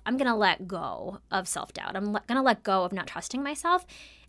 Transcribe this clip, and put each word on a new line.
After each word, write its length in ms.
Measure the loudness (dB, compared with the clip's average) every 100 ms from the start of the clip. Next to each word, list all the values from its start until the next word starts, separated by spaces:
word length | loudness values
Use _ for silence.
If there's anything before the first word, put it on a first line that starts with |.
| -2
"I'm 120 | 0
gonna 200 | 2 4
let 300 | 4 4 -2
go 500 | -6 -6 -6 -8 -12 -4
of 160 | -2 -2
self-doubt. 480 | -4 -6 -8 -6 -4
I'm 180 | -2
le-, 100 | -4 0
gonna 160 | 2
let 180 | 4 4
go 220 | 2 2
of 100 | 2
not 140 | -2 -6
trusting 340 | -8 -6 -4
myself," 460 | -4 -2 2 2 2 -12 -20 -20